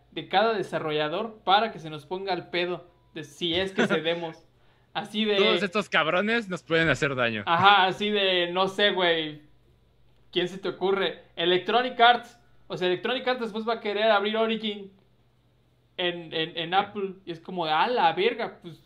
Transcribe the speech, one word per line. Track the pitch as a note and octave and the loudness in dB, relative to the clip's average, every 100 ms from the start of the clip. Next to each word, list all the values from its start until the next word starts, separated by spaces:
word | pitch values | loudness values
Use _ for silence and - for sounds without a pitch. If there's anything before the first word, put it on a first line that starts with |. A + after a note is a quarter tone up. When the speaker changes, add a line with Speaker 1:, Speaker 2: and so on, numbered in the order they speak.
| _ | _
Speaker 1:
de | - D3 | -14 -2
cada | F#3 A3+ | 2 2
desarrollador | G#3+ E3+ D#3+ D#3 D3+ D3+ F3 A3 - | 0 -4 -6 -2 -2 -2 -4 -6 -6
para | - G3+ A3 | 2 2 2
que | F#3+ | -6
se | D#3 | -12
nos | D3+ - | -14 -8
ponga | F#3 G3 | -6 -4
al | F3 - | -6 -4
pedo | F3 F3 F3 - _ _ | -2 -2 -4 -10 _ _
de | E3+ | -14
si | C#3+ - F3 E3+ | -14 -6 -2 0
es | F#3+ | 0
que | G3+ A3 | 0 0
Speaker 2:
<laughs> | F3+ | 0
Speaker 1:
cedemos". | D#3+ E3+ E3 D#3+ _ _ _ _ _ | 0 -2 -6 -12 _ _ _ _ _
Así | E3+ - G#3+ G#3+ | -10 -6 -2 0
de | G3 | 2
Speaker 2:
Todos | G#3 F3+ | 4 2
estos | G3 G#3+ G3 | 0 -2 0
cabrones | F3+ D#3 F3+ G#3 A#3 G3 | 2 2 2 0 -2 -2
nos | F3 | -8
pueden | - E3 E3 | -2 2 2
hacer | C3 D3 B2+ | 2 0 0
daño. | A#2 G#2+ G2+ | 0 0 0
Speaker 1:
Ajá, | E3+ G3 G3+ F#3 | 6 8 8 4
así | F3+ G#3 | 0 -2
de, | G#3 F#3+ F3+ F3 | 0 2 2 0
no | F3+ F#3+ | 0 0
sé, | F#3+ G#3 | 2 2
güey. | F#3 F3 E3 D#3 D3+ - _ _ _ _ _ _ _ _ | 2 2 2 -2 -10 -20 _ _ _ _ _ _ _ _
¿Quién | F3 F3 | -4 -4
se | F#3 | -4
te | F3+ | -8
ocurre? | - F#3 F#3+ E3+ - - - | -2 -2 0 -2 -6 -12 -4
Electronic | E3+ F#3 G3 A3+ B3 B3 | 0 0 2 0 0 6
Arts. | A#3 A#3+ - - _ - - | 6 6 -2 -20 _ -20 -12
O | E3+ | -2
sea, | F3+ | 0
Electronic | F3+ A3 B3+ B3+ | 0 -2 -2 -2
Arts | B3 | -2
después | A3+ G#3+ A3 | -4 -6 -4
va | |
a | A3+ | -4
querer | G#3+ G3+ A3 | -4 0 4
abrir | G3+ G#3+ A3 | 4 2 0
Origin | A3+ A3+ A3 G3+ G3 - _ _ _ _ _ _ _ _ _ - | 0 -2 -4 -8 -12 -20 _ _ _ _ _ _ _ _ _ -6
en, | F3+ F3 E3 | -4 -4 -6
en, | E3 D#3+ E3+ | -6 -6 -6
en | E3 | -2
Speaker 2:
Sí. | F#3+ | -2
Speaker 1:
Apple. | G3+ G#3 G3 F#3 - | -2 -6 -8 -10 -14
Y | |
es | D#3+ | -14
como | - F3+ D#3 | -8 -4 0
de, | |
"A | D#3 G#3+ | 0 2
la | B3 E3+ | 2 2
verga, | E3 A3 A#3+ G3+ - | 2 0 -2 -6 -10
pues | E3+ D3+ | -18 -20